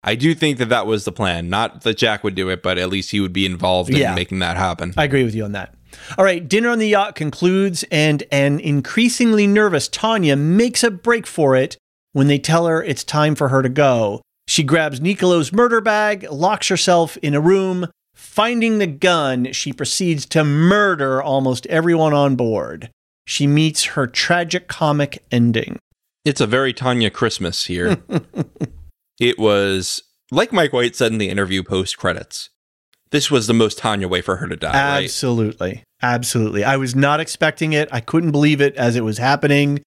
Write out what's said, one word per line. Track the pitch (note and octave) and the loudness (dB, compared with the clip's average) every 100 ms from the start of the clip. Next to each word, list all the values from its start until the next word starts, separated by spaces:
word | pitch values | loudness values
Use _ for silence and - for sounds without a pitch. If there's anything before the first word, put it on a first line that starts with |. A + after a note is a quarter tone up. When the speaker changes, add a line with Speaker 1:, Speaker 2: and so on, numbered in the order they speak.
Speaker 1:
I | - A#2+ | -2 0
do | D3 D#3+ | 0 2
think | D#3 B2+ | 0 0
that | A#2 | 0
that | A#2+ G2+ | 0 0
was | A2 G2+ | -2 -2
the | |
plan. | - G2 E2+ E2+ | -2 -2 -2 -2
Not | G2 A#2 - | -2 -4 -4
that | A#2 A2 | -4 0
Jack | A#2 G#2 | 0 0
would | G#2+ F#2+ | -4 -4
do | F#2 | -4
it, | F2+ | -2
but | F2+ F2+ | -2 -2
at | F2+ | -2
least | F#2+ F2+ | -4 -4
he | G#2 | -2
would | F#2+ | -2
be | F2+ F#2+ | -2 -2
involved | F2+ F2+ F#2 F2 | 0 0 0 0
in | C3+ | 0
Speaker 2:
Yeah. | B2 F#2 | 0 -2
Speaker 1:
making | F2+ F#2 | -4 -4
that | F2 F2 | -4 -2
happen. | F#2+ E2+ F2 F#2 | -4 -4 -6 -2
Speaker 2:
I | D3 | 0
agree | C#3 | 0
with | B2 A2 | 0 -2
you | G#2 | -6
on | |
that. | G2+ F#2 _ _ - - - | -8 -12 _ _ -20 -14 0
All | F#3+ | 2
right, | F3 D#3+ | 2 0
dinner | G#3 A#3 | 0 0
on | A#3 | 0
the | A3 | 2
yacht | G3+ G#3 - | 2 0 -4
concludes, | D3+ - F3+ F#3+ G3 E3+ - | -8 0 0 2 0 -2 -4
and | D#3+ D3+ D3 - | 0 2 0 0
an | C#3 C#3 C#3+ | 0 2 0
increasingly | D#3 C#3+ C3+ - A#3+ B3 A#3+ G#3+ G3+ | 0 -2 0 0 0 2 2 4 4
nervous | G3+ G#3+ E3 - | 4 2 0 -4
Tanya | - A3 A3+ E3 C#3 | -4 -2 0 2 2
makes | D3+ F#3 A#3+ - | 2 2 2 2
a | A#3+ | 0
break | F#3 A#3 A#3 - | 0 -2 -2 -2
for | - C#3+ C3 | 0 2 4
it | C#3+ - _ _ _ | 0 -6 _ _ _
when | C#3+ C#3 | 2 2
they | C#3+ | 2
tell | - E3 E3+ | 2 0 2
her | D#3+ | -2
it's | E3 C3+ | -2 -6
time | - D3+ D3+ D3 | -4 0 0 2
for | C#3+ | 0
her | C3+ | 2
to | C3 | 0
go. | C3+ C#3+ A#2+ G#2+ G#2 _ _ - | 2 2 4 0 -4 _ _ -4
She | - | -2
grabs | C#3+ E3 D#3 B2+ | 2 0 0 -2
Nicolo's | E3 G3+ F3+ F3 C3+ | -4 0 2 2 2
murder | G3 A#3+ A3+ | 2 2 2
bag, | G#3+ G#3+ G#3+ G#3 - | 0 0 0 -2 -6
locks | C#3+ F3 G#3+ - | -2 -2 0 -2
herself | F#3 - F3 E3 - | 0 4 4 2 -2
in | D3+ | -2
a | C#3+ | 2
room. | D#3+ F#3+ F#3+ F3+ F3 _ _ _ | 4 4 2 -4 -6 _ _ _
Finding | - - A3 A#3+ A3+ G#3+ | -6 -2 0 2 0 2
the | F#3+ | 0
gun, | C#3+ F#3 E3+ C#3+ B2+ B2+ | 0 2 2 0 0 -2
she | C3 - | -4 -8
proceeds | C3 C#3 - F#3 D3+ - | -6 -6 -2 0 -2 0
to | D#3+ | 0
murder | D3+ D3 E3+ G#3 G3+ E3+ C3+ C3 | 2 4 4 4 2 2 0 0
almost | C#3+ C3+ C3+ B2 - | 0 0 0 -2 0
everyone | D#3+ E3 E3+ D#3 | 0 2 2 4
on | D3 C#3+ B2+ | 4 2 2
board. | A#2+ G#2+ B1+ D#2+ A#2 _ _ _ - | 0 -2 -4 -10 -16 _ _ _ -8
She | - C#3+ | -2 2
meets | D3 D#3 D3+ - | 4 2 0 -4
her | - B2+ | -2 -4
tragic | - - F3 E3+ F3+ - | -2 0 0 0 -4 -6
comic | - D#3 D3 C#3+ - _ | -2 0 0 -2 -6 _
ending. | B2 A#2+ A2+ - - _ _ _ _ | 2 2 2 -4 -10 _ _ _ _
Speaker 1:
It's | D3+ C#3 | -4 0
a | A2+ | 0
very | B2 C3+ | 2 0
Tanya | A#2 B2+ B2 A2 | -2 -2 0 0
Christmas | - A#2 - F2 - - | 0 -4 -2 -6 -6 -6
here. | F2 F2 F#3 - | -2 0 -2 -2
Speaker 2:
<laughs> | - - - - _ - - - _ _ _ | -6 -6 -8 -8 _ -10 -10 -20 _ _ _
Speaker 1:
It | A#2+ - | 0 2
was, | G#2+ G2+ G2 F#2+ F2+ - _ _ _ | 2 2 2 -2 -4 -8 _ _ _
like | C3+ A3+ | -2 0
Mike | G3 D3+ | 0 0
White | B2+ A#2+ - | 2 -2 0
said | A#2 | -2
in | A2 | 0
the | G2 | -2
interview | G2 G2 F#2+ | -2 -2 -2
post-credits, | F#2 F#2+ F2+ - F#2 E2+ - - - _ _ _ _ _ _ | -2 -2 -2 -4 -4 -4 -8 -16 -16 _ _ _ _ _ _
this | D3 C3+ | -2 2
was | C#3 G#2+ | 0 2
the | A#2 | 2
most | A2 - | 2 0
Tanya | A#2+ G#2 F#2 | -4 -2 -2
way | F2+ | -2
for | F2+ F#2 | -2 -4
her | D#2+ | -4
to | F2 | -6
die, | D#2 C3+ C#3 C#3 | -2 0 0 -2
right? | - | -4
Speaker 2:
Absolutely. | - C3 A#2 G#2+ G#2+ F#2 - _ _ | -4 -2 0 -2 -4 -8 -8 _ _
Absolutely. | B2 B2 A#2+ B2 G#2+ G2+ | -2 -2 -2 -2 -2 -2
I | G#2 C3+ | 0 -2
was | C3 B2+ | -2 0
not | C#3+ D3+ | 0 0
expecting | D#3+ - D#3+ - D#3+ | -4 -2 -2 -2 -2
it. | D3+ D3+ | -2 -2
I | B2+ | -6
couldn't | - D#3+ E3+ | -2 0 0
believe | C#3+ D3+ D3 | 2 2 4
it | C#3+ C#3 | 2 2
as | A#2+ A#2+ | 0 0
it | |
was | A2 G#2+ | -2 -2
happening. | B2 C#3+ D3 C#3+ C#3+ C#3+ | 0 0 2 2 2 -2